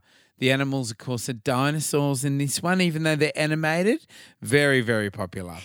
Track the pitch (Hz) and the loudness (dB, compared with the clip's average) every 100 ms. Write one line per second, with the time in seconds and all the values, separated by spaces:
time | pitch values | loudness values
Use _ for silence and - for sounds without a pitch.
0 | - _ _ _ 127 135 139 135 117 113 | -14 _ _ _ 2 2 0 -2 -4 -8
1 | - 120 - 117 139 127 139 156 147 147 | -6 -6 -6 -6 -2 0 0 0 0 0
2 | 143 135 139 139 139 - 170 185 175 156 | 0 0 -2 -2 -2 -2 0 2 0 0
3 | 160 156 151 - 151 156 156 165 190 311 | 0 2 0 0 -2 0 0 2 2 0
4 | - - - _ 107 143 143 131 113 113 | -4 -20 -20 _ 0 4 4 4 2 0
5 | 104 98 92 95 87 85 | -2 -4 -8 -8 -10 -12